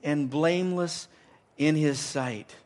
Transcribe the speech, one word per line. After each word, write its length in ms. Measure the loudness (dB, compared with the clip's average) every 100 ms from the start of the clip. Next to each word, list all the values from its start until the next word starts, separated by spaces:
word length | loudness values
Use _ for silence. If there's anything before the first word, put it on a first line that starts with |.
and 260 | 0 0 0
blameless 760 | 2 2 2 0 -2 -4 -6 -14 -20 -20 -20 _ 0
in 180 | 2 4
his 240 | 2 0
sight. 540 | -4 -4 -4 -6 -12 -20